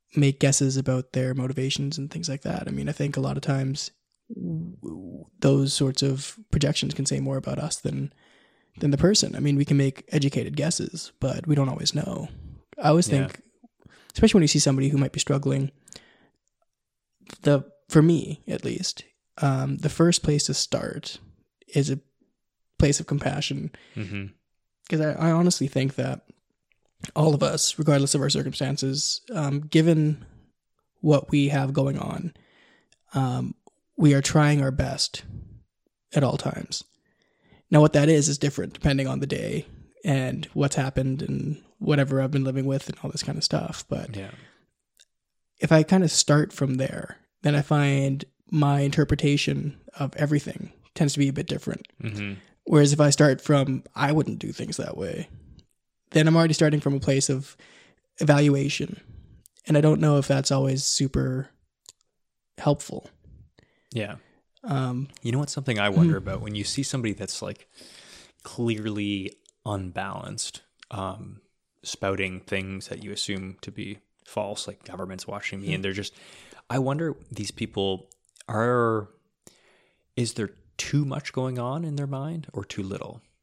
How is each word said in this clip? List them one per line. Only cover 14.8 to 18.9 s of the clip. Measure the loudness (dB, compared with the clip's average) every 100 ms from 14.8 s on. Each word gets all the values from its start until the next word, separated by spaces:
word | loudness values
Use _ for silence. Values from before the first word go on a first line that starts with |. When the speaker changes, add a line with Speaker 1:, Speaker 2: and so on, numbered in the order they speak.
| 2
Speaker 1:
who | 2
might | 0
be | -2
struggling, | 0 0 0 0 -2 -8 _ -20 _ _ _ _ _ _ _ _ _ _ _ _ -20 -4
the, | 2 2 0 _ 2
for | 6
me | 6 6 0 -10 -8
at | -6
least, | -6 -6 -6